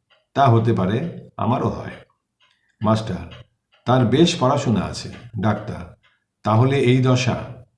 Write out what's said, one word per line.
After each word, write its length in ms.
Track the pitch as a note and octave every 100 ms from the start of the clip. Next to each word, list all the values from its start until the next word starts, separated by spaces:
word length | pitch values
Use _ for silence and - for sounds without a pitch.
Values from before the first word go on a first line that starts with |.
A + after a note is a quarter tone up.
| _ _ _
তা 140 | - C#3
হতে 260 | A2+ A2+
পারে, 560 | G2 F#2 A#2 E3+ - - -
আমারও 320 | G#2 C3+ B2
হয়। 220 | F#2 - - - _ _ _ _ _ _ _
মাস্টার, 640 | G#2+ A2 - F2+ E2 - - _ _ _ -
"তার 200 | B2+ A2
বেশ 300 | C3 F3 -
পড়াশোনা 400 | C3 C#3+ - G2
আছে।" 300 | D#2+ - - - - A2
ডাক্তার, 560 | G#2 G2+ - D#2+ E2 - _ _ _ _
"তাহলে 340 | G#2 A2 B2+ C#3
এই 240 | B2 B2+
দশা?" 540 | B2+ B2+ - F2 - - -